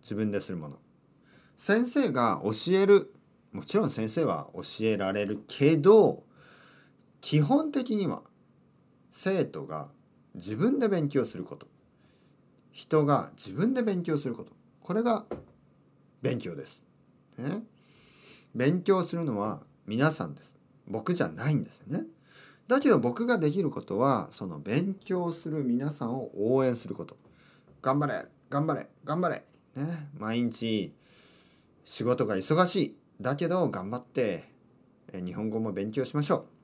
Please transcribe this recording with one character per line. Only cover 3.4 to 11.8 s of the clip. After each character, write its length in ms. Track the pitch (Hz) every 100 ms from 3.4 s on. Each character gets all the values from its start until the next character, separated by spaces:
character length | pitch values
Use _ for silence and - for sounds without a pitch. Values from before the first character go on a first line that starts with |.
| _
も 120 | 95
ち 120 | - 196
ろ 60 |
ん 60 | 180
先 200 | - 110
生 140 | 110
は 280 | 147 82 71
教 320 | 82 - - 110
え 100 | 104
ら 160 | 95
れ 140 | 101 101
る 180 | 104 -
け 280 | - 139 160
ど、 480 | 147 220 160 - - _ - - - - _ _ _ _
基 220 | - 151
本 300 | 147 285 320
的 240 | 285 247 214
に 100 | 180
は 160 | 98 - _ _ _ _ _ _ _ _
生 340 | - 190 190
徒 220 | 143 78 76
が 240 | 78 71 _ _ _ _ -
自 200 | 87 107
分 220 | 202 277
で 100 | 233
勉 220 | 190 147
強 160 | 143 110
す 100 | 90
る 80 |
こ 120 | 92 -
と。 120 | - _